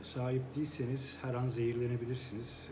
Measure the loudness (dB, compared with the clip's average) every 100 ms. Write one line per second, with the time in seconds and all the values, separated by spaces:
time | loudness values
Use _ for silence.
0 | -6 0 2 2 2 0 -2 0 0 0
1 | -2 -4 -2 2 2 4 2 4 2 2
2 | 0 -2 -2 -6 -6 -8 -8